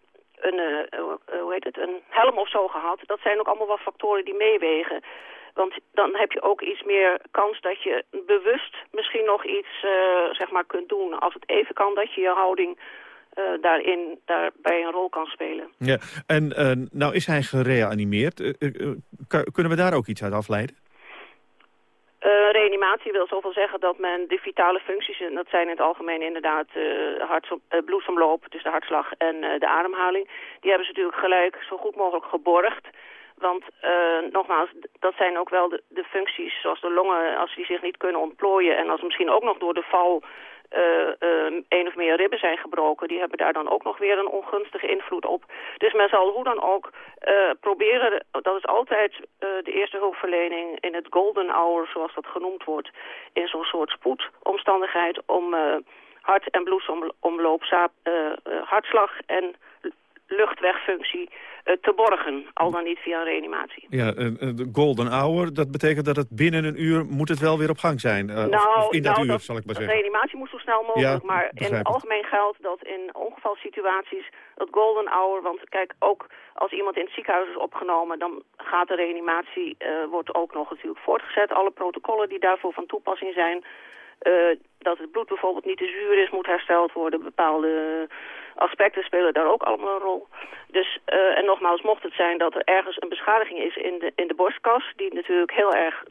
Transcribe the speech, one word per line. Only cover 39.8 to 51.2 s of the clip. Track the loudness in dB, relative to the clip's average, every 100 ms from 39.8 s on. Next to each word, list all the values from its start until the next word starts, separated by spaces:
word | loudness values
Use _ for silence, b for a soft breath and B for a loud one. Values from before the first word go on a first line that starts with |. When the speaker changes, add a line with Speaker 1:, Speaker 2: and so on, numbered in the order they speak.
| 2
Speaker 1:
val, | 4 4 2 -2 B B B B
eh, | 0 4 4 2
eh, | 0 2 2 0 -4 0
één | 0 0
of | -2
meer | 0 2
ribben | 2 2
zijn | -2 -2
gebroken, | -6 0 0 0 -4
die | -4
hebben | -4 0
daar | 0
dan | 0 0
ook | -2
nog | -2 -2
weer | 0 2
een | 0
ongunstige | -4 -4 -6 -6 -6 -4
invloed | -4 -4 -6 -4
op. | -6 -8 B B B
Dus | 2
men | 4 4
zal | 4 4
hoe | 2
dan | -2 0
ook, | 2 0 -2 -20 B B
eh, | 2 4 4 2
proberen, | 0 2 4 4 2 0 -4
dat | -4 -2 -2
is | 0
altijd, | 0 2 2 0 -2 -18 -8
eh, | -6 -6
de | -4
eerste | -2 -2 -2
hulpverlening | -2 -2 -2 0 0 -4 -8 -6
in | -6
het | -6 -2
golden | 0